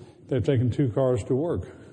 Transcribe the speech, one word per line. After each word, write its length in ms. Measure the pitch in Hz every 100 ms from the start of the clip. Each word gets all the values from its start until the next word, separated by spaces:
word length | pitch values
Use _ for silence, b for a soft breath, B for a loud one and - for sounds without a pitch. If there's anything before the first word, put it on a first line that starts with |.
| B B -
they've 160 | 131
taken 280 | 123 131 123
two 180 | - 139
cars 340 | 120 131 123 -
to 100 | 131
work." 400 | 170 107 - - -